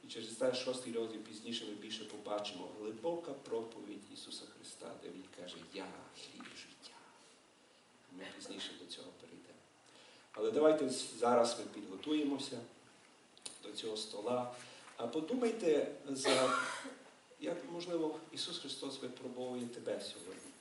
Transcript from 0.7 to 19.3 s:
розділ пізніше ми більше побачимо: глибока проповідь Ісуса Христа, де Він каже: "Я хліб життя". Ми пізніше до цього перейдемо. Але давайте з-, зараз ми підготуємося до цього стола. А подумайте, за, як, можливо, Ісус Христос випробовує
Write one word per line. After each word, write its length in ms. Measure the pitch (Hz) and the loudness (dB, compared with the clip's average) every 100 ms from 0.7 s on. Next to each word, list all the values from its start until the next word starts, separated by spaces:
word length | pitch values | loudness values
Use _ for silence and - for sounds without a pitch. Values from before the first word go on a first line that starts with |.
| 120 120 | 0 0
розділ 260 | 113 110 107 | -2 -2 -4
пізніше 460 | 107 107 117 117 110 | -8 -10 -6 -4 -4
ми 60 | |
більше 340 | 104 107 107 107 | -8 -6 -8 -8
побачимо: 640 | 107 104 104 104 92 90 107 | -8 -2 -2 -2 -6 -10 -6
глибока 540 | 107 110 165 170 143 | -6 -2 -2 -2 -4
проповідь 800 | - - 113 113 107 101 101 - | -8 -2 -2 -2 -8 -10 -10 -12
Ісуса 320 | - 117 - 98 | -14 -10 -10 -12
Христа, 460 | - 110 - 92 - | -16 -16 -12 -12 -10
де 60 | 87 | -10
Він 140 | - - - | -10 -12 -12
каже: 160 | 90 85 82 | -12 -10 -10
"Я 120 | 95 92 87 - - | -8 -8 -10 -16 -16
хліб 280 | - - | -16 -14
життя". 500 | - - - - - - - - - - - - - - - - - - | -14 -14 -16 -16 -18 -18 -20 -20 -20 -20 -20 -20 -20 -20 -20 -20 -18 -12
Ми 60 | - - | -12 -12
пізніше 360 | - - - - | -10 -8 -8 -10
до 60 | - | -12
цього 220 | - - - | -10 -12 -14
перейдемо. 380 | - 85 - - - - - - - - - | -16 -16 -18 -20 -20 -20 -20 -20 -20 -20 -12
Але 200 | - - | 2 4
давайте 380 | 135 156 156 131 | 10 10 10 4
з-, 300 | - - - | 0 -4 4
зараз 400 | 120 120 117 - | 8 10 8 6
ми 60 | 104 | -4
підготуємося 960 | 107 95 95 147 151 139 139 - 120 117 - - - - - - - - - | -8 -8 -6 2 4 4 2 -2 -6 -8 -16 -20 -20 -20 -20 -20 -14 -12 -12
до 80 | - | -10
цього 260 | - 110 107 | -6 -4 -4
стола. 580 | - 104 110 123 123 - - - - - | -4 -4 0 0 0 -6 -14 -16 -16 -6
А 100 | 117 | -2
подумайте, 880 | 156 156 254 233 - 170 143 - - 143 | 0 0 2 4 4 6 6 4 -2 -4
за, 500 | 131 143 131 127 - - - 269 - - - - - | 2 6 8 8 6 2 -2 -8 -12 -18 -20 -20 -4
як, 320 | 151 170 135 | -2 -2 -2
можливо, 480 | 170 175 170 156 151 - | -6 0 2 2 0 -6
Ісус 280 | 139 - - | -4 -4 -4
Христос 420 | 139 - 139 131 | -6 -6 -6 -4
випробовує 640 | 127 - 135 | -8 -6 -8